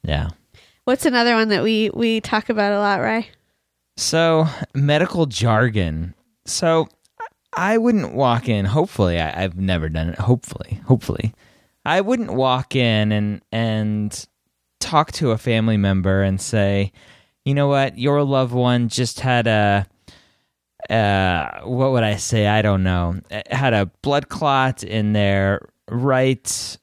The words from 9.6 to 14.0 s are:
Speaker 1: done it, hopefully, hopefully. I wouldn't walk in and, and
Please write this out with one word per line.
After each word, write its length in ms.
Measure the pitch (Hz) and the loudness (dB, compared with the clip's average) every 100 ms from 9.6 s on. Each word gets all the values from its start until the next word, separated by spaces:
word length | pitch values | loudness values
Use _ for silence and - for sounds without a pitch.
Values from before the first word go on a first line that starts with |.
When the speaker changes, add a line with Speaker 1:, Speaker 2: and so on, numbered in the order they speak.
| 95 90 78 | -2 0 0
Speaker 1:
done 180 | 80 82 | -2 -4
it, 100 | - | -2
hopefully, 600 | 104 123 - - - - - | 0 0 -2 -14 -10 -10 0
hopefully. 480 | 127 - 50 110 - _ _ _ _ | 0 0 -4 -4 -8 _ _ _ _
I 160 | - 175 | -2 -2
wouldn't 320 | 196 247 220 | 0 -2 -2
walk 420 | 117 131 127 131 | -2 0 0 -2
in 380 | 135 120 107 107 | 0 2 2 2
and, 300 | 107 104 104 _ | 0 -2 -6 _
and 760 | 113 113 110 107 107 | -4 -2 -2 -2 -2